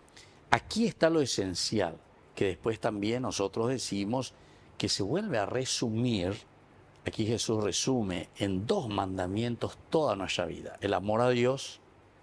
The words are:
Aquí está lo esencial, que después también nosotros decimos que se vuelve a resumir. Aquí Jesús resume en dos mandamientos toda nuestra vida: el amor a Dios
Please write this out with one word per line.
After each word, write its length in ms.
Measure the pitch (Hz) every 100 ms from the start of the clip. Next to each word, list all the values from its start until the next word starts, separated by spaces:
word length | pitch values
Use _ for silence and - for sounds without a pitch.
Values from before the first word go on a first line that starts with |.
| - - - - -
Aquí 340 | 120 - 214 226
está 240 | - 165
lo 120 | 160
esencial, 720 | 135 - 95 87 - 110 87 - - - - -
que 120 | 98
después 300 | 85 117 110
también 440 | 120 104 101 120
nosotros 480 | 120 - 98 - 117
decimos 640 | 131 - 202 101 127 127 - - - - -
que 120 | 104
se 120 | -
vuelve 360 | 101 165 220 120
a 80 | 98
resumir. 920 | 113 127 - 120 110 123 107 87 110 - - - - - - -
Aquí 200 | - 110
Jesús 380 | 113 - 110
resume 640 | 104 - - 127 98 87 85 -
en 300 | 98 92 110
dos 220 | 208 123
mandamientos 880 | 101 98 95 90 101 120 117 - - -
toda 280 | 160 143 101
nuestra 280 | 92 - 82
vida: 320 | 82 - -
el 120 | 101
amor 280 | 95 101 107
a 80 | 123
Dios 500 | 123 120 135 - - - - - -